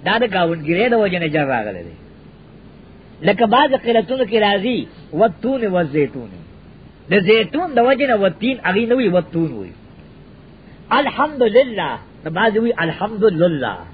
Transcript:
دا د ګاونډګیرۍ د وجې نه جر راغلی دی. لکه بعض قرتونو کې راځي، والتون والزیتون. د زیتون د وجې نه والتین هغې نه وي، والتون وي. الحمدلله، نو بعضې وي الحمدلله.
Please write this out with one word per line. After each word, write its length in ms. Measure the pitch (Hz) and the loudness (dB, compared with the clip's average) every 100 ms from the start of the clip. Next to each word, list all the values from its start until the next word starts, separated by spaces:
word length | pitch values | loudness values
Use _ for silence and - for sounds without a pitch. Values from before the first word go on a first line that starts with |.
| - | 0
دا 120 | 220 | 0
د 60 | 240 | 0
ګاونډګیرۍ 540 | 185 170 165 147 170 240 | 0 0 0 -2 0 2
د 40 | |
وجې 260 | 233 202 180 | 2 2 0
نه 40 | 165 | -2
جر 180 | 151 143 | 0 0
راغلی 380 | 123 107 92 | -2 -4 -8
دی. 120 | 87 87 - - - - - - - - - - - - | -14 -18 -20 -20 -20 -20 -20 -20 -20 -20 -20 -20 -20 -4
لکه 240 | 156 202 226 | 0 2 4
بعض 240 | 240 294 262 233 | 4 4 2 2
قرتونو 380 | 226 220 262 | 0 0 -2
کې 140 | 226 220 208 | 0 2 2
راځي، 340 | 202 202 226 - - - | 0 0 -4 -6 -14 -10
والتون 480 | 151 220 160 240 269 220 | 0 0 0 -4 -2 -2
والزیتون. 640 | 180 160 143 139 131 113 90 80 - - - - - - | 0 0 0 -2 -4 -16 -18 -20 -20 -20 -20 -20 -20 -2
د 20 | 190 | 0
زیتون 480 | 185 220 208 294 359 247 | 4 2 2 -4 -2 2
د 40 | |
وجې 260 | 240 262 277 | 2 2 2
نه 60 | 220 | 2
والتین 420 | 196 160 233 247 | 0 0 -4 -2
هغې 280 | - 190 233 | -2 0 2
نه 60 | 247 | 2
وي، 120 | 226 | 2
والتون 420 | 175 170 165 165 | 0 0 -4 -4
وي. 180 | 117 92 - - - - - - - - - - - - | -6 -14 -16 -20 -20 -20 -20 -20 -20 -20 -20 -20 -20 -2
الحمدلله، 1000 | 233 277 - 294 294 240 214 269 208 156 117 - - | 0 0 -2 -4 0 4 4 2 -2 -6 -8 -12 -14
نو 60 | 156 | -8
بعضې 260 | 160 226 214 | 0 0 2
وي 160 | 233 | 0
الحمدلله. 1000 | 226 165 151 202 220 214 165 175 151 120 90 82 | -2 -4 -4 -6 0 0 2 0 0 -6 -8 -14